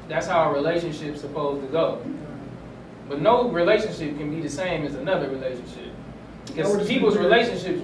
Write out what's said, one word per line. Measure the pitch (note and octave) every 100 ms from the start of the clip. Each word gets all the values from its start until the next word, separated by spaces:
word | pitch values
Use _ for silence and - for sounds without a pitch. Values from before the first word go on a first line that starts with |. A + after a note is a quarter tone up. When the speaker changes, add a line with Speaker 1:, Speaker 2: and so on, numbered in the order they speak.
| -
Speaker 1:
that's | D#3+ F3
how | F3 D3+
a |
relationship's | C#3+ D#3 E3+ E3 D3 D3+ D3
supposed | C#3+ D3 C#3+ C#3 C3
to |
go. | D#3+ C#3+ - -
Speaker 2:
Yeah. | - - - - - - - - - C3+
Speaker 1:
But | C#3+
no | G3+ A#3+ -
relationship | E3+ F3 G#3+ A3 E3+ D3+ D3
can | D3 D#3+
be |
the | D3
same | - F3+ D#3+
as | C#3+ -
another | F3 F3+ C3+
relationship. | C3 C3 B2 - - - - - - - - -
Because | D#3+ G3
Speaker 2:
That |
would | G3+
just | A#3
be | B3+
Speaker 1:
people's | G#3+ -
Speaker 2:
weird. | F3+
Speaker 1:
relationships | A#3 A#3+ F3+ F3+ -